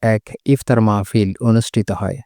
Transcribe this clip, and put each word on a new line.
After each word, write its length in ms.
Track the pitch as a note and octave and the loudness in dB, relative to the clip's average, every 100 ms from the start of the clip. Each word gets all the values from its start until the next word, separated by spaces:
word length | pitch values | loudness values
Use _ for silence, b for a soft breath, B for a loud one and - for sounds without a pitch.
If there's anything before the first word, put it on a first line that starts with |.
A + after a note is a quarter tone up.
এক 200 | A#2+ A2 - - - | 2 0 -2 -12 0
ইফতার 340 | C#3 - A#2 | 0 2 2
মাহফিল 480 | A2 G#2 G2 A2+ G2 F#2+ | 2 2 0 0 0 0
অনুষ্ঠিত 480 | A#2 A2+ A2+ - G#2 | 2 2 2 -4 -4
হয়। 280 | F#2+ G2 F#2+ | -4 -6 -6